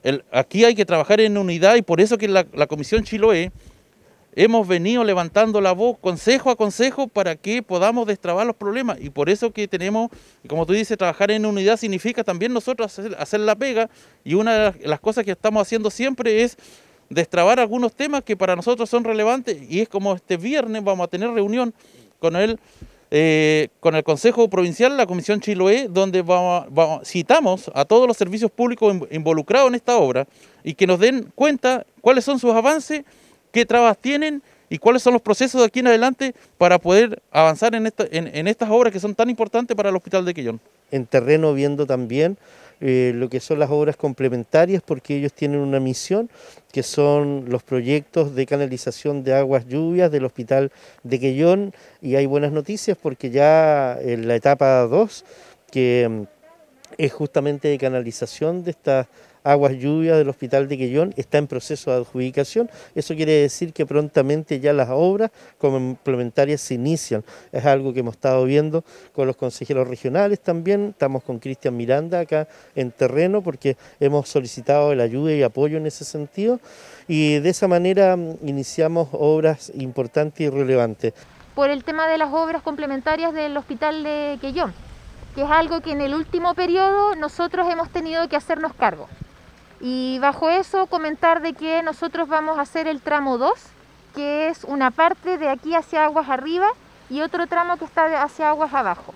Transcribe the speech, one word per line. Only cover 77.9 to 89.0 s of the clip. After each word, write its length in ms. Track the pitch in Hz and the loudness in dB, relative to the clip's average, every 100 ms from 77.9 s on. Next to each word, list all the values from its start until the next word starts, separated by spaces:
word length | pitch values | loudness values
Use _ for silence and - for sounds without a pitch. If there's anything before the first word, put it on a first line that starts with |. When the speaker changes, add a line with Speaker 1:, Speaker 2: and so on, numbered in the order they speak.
| 190 190 180 | 4 4 2
Speaker 2:
mm, 220 | 165 160 | -4 -8
iniciamos 640 | 151 139 131 - 160 170 151 | -6 -6 -6 -2 0 0 -2
obras 600 | - 151 156 156 151 - - | 0 2 4 2 0 -8 -10
importantes 640 | 131 123 120 - 151 151 | -8 -6 -2 -2 -2 -2
y 100 | 151 | -4
relevantes. 640 | 135 131 131 117 107 113 - - - - | 0 2 2 2 -2 -6 -6 -20 -20 -12
Speaker 3:
Por 160 | - 277 | -2 0
el 140 | 285 | 0
tema 240 | 277 311 320 | -4 -2 -2
de 100 | 320 | 0
las 160 | 302 | 0
obras 280 | 302 320 330 | -2 -2 -4
complementarias 720 | 330 294 294 269 302 311 330 | -6 -8 -6 -6 -4 -2 -2
del 240 | 311 302 285 | -4 -6 -6
Hospital 460 | - 254 302 311 | -8 -4 -4 -4
de 340 | 302 294 294 277 | -6 -4 -6 -6
Quellón, 340 | 277 285 269 - - - - - - - | -8 -6 -6 -8 -20 -20 -20 -20 -14 -6
que 60 | |
es 80 | 285 | 0
algo 300 | 311 320 330 | 2 2 -4
que 100 | 320 | -6
en 80 | 285 | -4
el 160 | 277 294 | -4 -4
último 380 | 302 359 349 | -4 -4 -2
periodo 600 | 349 359 359 381 403 415 339 | -2 0 2 2 2 0 -2
nosotros 520 | 302 - 349 359 349 | -6 -6 -4 -2 -2
hemos 200 | 330 330 | -2 -6
tenido 400 | 359 330 330 339 | -6 -6 -4 -2
que 80 | 294 | -4
hacernos 360 | - 320 320 | -4 -6 -6
cargo. 360 | - 220 156 | -2 -4 -4